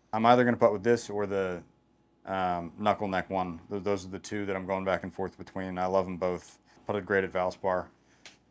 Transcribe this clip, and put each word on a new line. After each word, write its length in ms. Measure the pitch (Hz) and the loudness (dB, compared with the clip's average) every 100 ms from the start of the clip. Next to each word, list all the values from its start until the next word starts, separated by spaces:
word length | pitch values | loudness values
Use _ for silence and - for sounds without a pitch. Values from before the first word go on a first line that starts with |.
| _ | _
I'm 120 | 110 117 | 2 6
either 200 | 123 120 | 8 6
gonna 100 | 117 | 4
putt 160 | 117 | 4
with 120 | 104 | 4
this 260 | 107 117 - | 2 2 0
or 160 | 104 101 | -4 -2
the, 360 | 98 95 87 - _ _ _ _ _ - | -2 -2 -4 -10 _ _ _ _ _ -6
um, 460 | 95 92 87 85 - | -2 0 -2 -4 -2
knuckle 320 | 107 98 104 | 0 0 0
neck 200 | 92 87 | -2 -2
one. 300 | 95 90 82 87 | -4 -4 -6 -8
Th-, 140 | 101 | -6
those 220 | 95 98 92 | -2 -2 -4
are 40 | |
the 100 | 95 | -12
two 260 | - 104 101 | -8 -6 -4
that 100 | 95 | -4
I'm 100 | 92 | -2
going 200 | 95 95 | -2 0
back 180 | 90 | -2
and 100 | 92 | -4
forth 240 | - 92 - | -6 -8 -8
between. 400 | 90 95 92 90 | -12 -8 -6 -2
I 100 | 92 | 0
love 200 | 95 92 | 2 0
'em 80 | 90 | -2
both. 440 | 90 87 - - _ _ - | -2 -4 -8 -20 _ _ -6
Putted 180 | 104 92 | -6 0
great 200 | 98 95 | 0 2
at 80 | |
Valspar. 540 | 92 90 - 98 90 85 _ _ _ - - _ | 0 -2 -2 0 0 -2 _ _ _ -20 -20 _